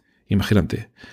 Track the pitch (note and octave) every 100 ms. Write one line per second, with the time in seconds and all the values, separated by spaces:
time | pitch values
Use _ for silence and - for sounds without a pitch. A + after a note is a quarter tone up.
0 | _ _ - G2+ - G#2 - G#2 - _
1 | -